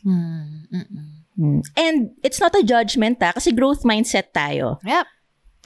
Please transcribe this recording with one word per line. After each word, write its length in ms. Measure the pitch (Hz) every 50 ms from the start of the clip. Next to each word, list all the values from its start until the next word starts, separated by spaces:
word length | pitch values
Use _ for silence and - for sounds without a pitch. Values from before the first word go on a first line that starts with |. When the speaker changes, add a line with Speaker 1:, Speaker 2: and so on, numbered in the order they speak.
Speaker 1:
Mm, 720 | - 196 185 175 170 165 165 160 151 151 151 156 156 _
mm-mm. 360 | - 180 - - 202 - 151 151 151 - _ _ _
Speaker 2:
Mm. 240 | - 160 147 143 - - - -
And 220 | 285 320 330 320 294 226 - - _ -
it's 160 | 269 - -
not 160 | 403 339 -
a 80 | 403 294
judgment, 560 | 208 247 233 233 208 - 262 214 226 247 -
ah, 160 | 190 170 -
kasi 160 | 254 - -
growth 320 | 240 233 269 269 285 277 -
mindset 480 | 233 214 214 220 - - 196 190 -
tayo. 480 | _ 165 147 147 147 139 131 113 139 - -
Speaker 1:
Yep. 160 | 196 277 359 349 - _ _ _ _ _ _ _ - _ _ _